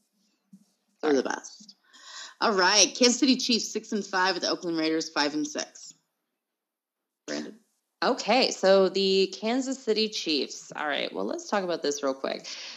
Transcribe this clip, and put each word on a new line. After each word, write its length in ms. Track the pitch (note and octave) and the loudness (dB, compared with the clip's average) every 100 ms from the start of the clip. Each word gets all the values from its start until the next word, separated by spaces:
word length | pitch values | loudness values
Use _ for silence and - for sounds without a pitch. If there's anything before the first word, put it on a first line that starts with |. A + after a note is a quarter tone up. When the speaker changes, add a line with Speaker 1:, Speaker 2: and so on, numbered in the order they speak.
| _ _ _ _ _ - _ _ _ _ | _ _ _ _ _ -20 _ _ _ _
Speaker 1:
They're 120 | D#3 | 2
the 80 | C3+ | 2
best. 540 | - - - - - - _ - - - - - | 2 -4 -8 -18 -20 -20 _ -20 -20 -16 -16 -2
All 120 | A#3 | 0
right. 420 | G3 F3+ G#3 F#3 - | 4 4 6 4 4
Kansas 240 | B3 A#3 | 2 4
City 160 | C#4 B3 | 2 2
Chiefs 360 | - A3 - | 2 -2 -2
six 200 | G#3+ - | -8 -6
and 120 | G#3+ | -6
five 300 | G3 F#3+ F#3 F3 | -4 0 0 0
with 60 | |
the 60 | D3 | -2
Oakland 280 | D#3+ F3 E3 | -4 -4 -2
Raiders 320 | D#3+ D#3+ D#3+ | 0 -2 -2
five 240 | D#3 D3 D3+ | -2 -2 -2
and 100 | D3 | -6
six. 460 | B2 - - - - _ _ _ _ _ _ _ _ _ _ _ _ - | -6 -10 -12 -20 -20 _ _ _ _ _ _ _ _ _ _ _ _ -10
Brandon. 320 | - - - _ _ _ - | -8 -8 -14 _ _ _ -4
Speaker 2:
Okay, 460 | - A#3+ - B3 A3 | -2 0 2 2 2
so 380 | - F#3+ G3 F#3+ | 2 6 6 6
the 380 | F#3 G3 F#3+ F#3+ - | 4 2 4 2 0
Kansas 380 | A3 B3+ C4 C4 | -2 -2 -2 -4
City 320 | - G#3+ G#3+ | -2 0 0
Chiefs. 600 | - E3+ D3 A2+ - - - | -2 -2 -2 -2 -8 -14 -8
All 120 | D3 | -4
right, 260 | C3+ - | -2 -4
well, 120 | - G3+ | -4 -4
let's 220 | E4+ - | -6 -4
talk 140 | G#3 | -2
about 180 | F#3 D#3+ | -2 -2
this 180 | C#3+ C#3+ | -2 -2
real 120 | C3+ C3+ | -2 -2
quick. 320 | D3 - - - - | -4 -6 -10 -14 -14